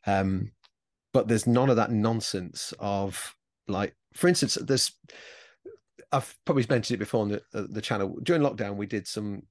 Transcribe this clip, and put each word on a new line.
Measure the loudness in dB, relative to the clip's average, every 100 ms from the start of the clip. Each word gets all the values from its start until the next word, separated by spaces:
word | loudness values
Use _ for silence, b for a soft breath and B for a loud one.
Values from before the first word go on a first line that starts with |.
| 2
Um, | 2 2 -2 -4 _ _ _ _ _ _
but | 0 4
there's | 2 4
none | 4 6
of | 4
that | 4
nonsense | 2 2 0 -2 -6 -8 -10 -12 -6
of, | -4 -2 -2 -6 -10 _ _ _ -6
like, | -2 -2 _ _
for | 2 2
instance, | 4 0
there's, | -2 0 0 0 _ _ B B B B B -20 -20 _ _ -4
I've | -4 -4 -8
probably | 0 0 2
mentioned | 0 0 -4
it |
before | 0 0
on | 0
the, | -4 _
uh, | -10 -8
the | -8
channel. | -4 -2 -2 -4
During | 0 2
lockdown, | 2 0 -6 -6
we | -6
did | -6 -6
some | -8 -8 -10 -14